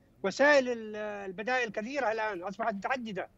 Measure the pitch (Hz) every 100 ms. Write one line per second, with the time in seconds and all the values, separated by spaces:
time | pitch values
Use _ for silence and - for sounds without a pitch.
0 | _ _ 196 190 285 294 254 233 214 214
1 | 214 202 196 185 214 254 240 208 214 285
2 | 233 226 214 190 185 202 226 202 226 262
3 | 220 190 151